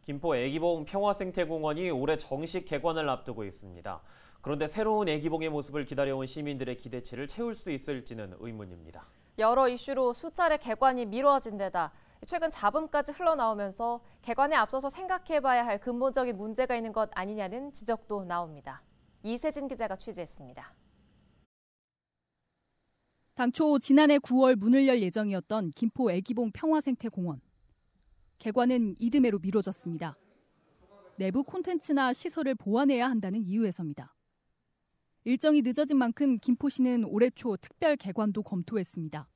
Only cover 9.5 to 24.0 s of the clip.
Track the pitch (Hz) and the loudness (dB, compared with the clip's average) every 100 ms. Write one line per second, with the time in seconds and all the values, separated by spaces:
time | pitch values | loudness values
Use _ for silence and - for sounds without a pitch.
9.5 | 247 262 247 - 269 247 240 320 - 339 | 4 2 0 -6 0 0 -2 -10 0 0
10.5 | 302 247 220 269 254 220 220 285 269 233 | 2 -2 2 2 2 -4 2 4 4 0
11.5 | 208 196 180 156 - _ _ - 339 320 | -6 -4 -2 -4 -6 _ _ -8 -2 -2
12.5 | - 202 294 311 294 285 294 349 311 226 | 0 0 0 0 -2 -2 0 0 2 0
13.5 | 208 202 190 233 240 - _ - 233 285 | -2 -6 -4 -6 -6 -10 _ -6 0 4
14.5 | 302 214 262 269 311 370 370 359 311 262 | 4 2 0 -4 -6 -4 -4 0 0 2
15.5 | 247 240 202 247 240 262 262 247 196 214 | 2 2 -2 -4 -2 0 0 -2 -4 -6
16.5 | 220 254 240 226 220 214 - 190 214 190 | -2 -2 -2 -2 -2 -4 -4 -6 -6 -6
17.5 | 233 285 - 214 226 - 208 180 175 165 | -8 -10 -10 -4 -4 -4 -8 -4 -4 -6
18.5 | 147 135 131 _ _ _ _ 208 240 311 | -12 -14 -16 _ _ _ _ -8 -4 -4
19.5 | 294 277 254 214 190 - 175 160 - 131 | -4 -8 -6 -6 -6 -10 -10 -12 -14 -18
20.5 | 131 - _ _ _ _ _ _ _ _ | -18 -20 _ _ _ _ _ _ _ _
21.5 | _ _ _ _ _ _ _ _ _ _ | _ _ _ _ _ _ _ _ _ _
22.5 | _ _ _ _ _ _ _ _ - 247 | _ _ _ _ _ _ _ _ 0 0
23.5 | - 311 277 - 277 | 4 4 4 8 8